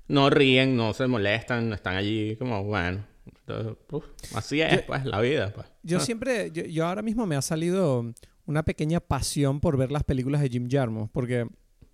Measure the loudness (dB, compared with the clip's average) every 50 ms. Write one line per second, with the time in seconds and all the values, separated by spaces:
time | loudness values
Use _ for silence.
0 | -6 0 2 4 6 6 6 6 6 6 6 6 6 4 4 2 2 0 0 0
1 | 0 0 0 2 2 2 0 0 -2 -2 -2 -2 -2 -2 -2 -4 -4 -4 -2 -2
2 | 0 0 0 -2 -2 -2 -4 -4 -4 -4 -4 -4 -2 -2 -2 0 0 -2 -2 -4
3 | -8 -12 -16 -20 -20 -20 -20 _ _ -10 -8 -6 -6 -8 -10 -12 _ -10 -10 -10
4 | -10 -10 -16 -18 -14 -10 -8 -8 -6 -2 0 0 2 2 2 0 0 -2 -4 -4
5 | -4 -2 0 0 0 2 0 0 -2 -4 -6 -10 -14 -18 _ _ -6 -2 0 0
6 | 0 0 -4 -4 -2 -2 -2 -2 -4 -6 -6 -8 -8 -6 -2 -2 -2 -2 -2 -4
7 | -4 -2 -2 -2 0 0 0 -2 -2 -2 -2 -2 0 0 2 2 2 2 2 0
8 | -2 -4 -8 -12 -18 -20 _ _ _ -4 -2 0 0 0 0 0 0 0 0 0
9 | 0 0 -2 -2 -2 -2 0 2 2 2 2 2 0 0 2 2 2 0 0 -2
10 | 0 0 0 0 0 0 0 2 0 0 0 -2 -2 0 2 2 2 0 -2 -4
11 | -6 -6 -4 -4 -2 -2 -2 -2 -2 -4 -8 _ _ _ _ _ -20 -20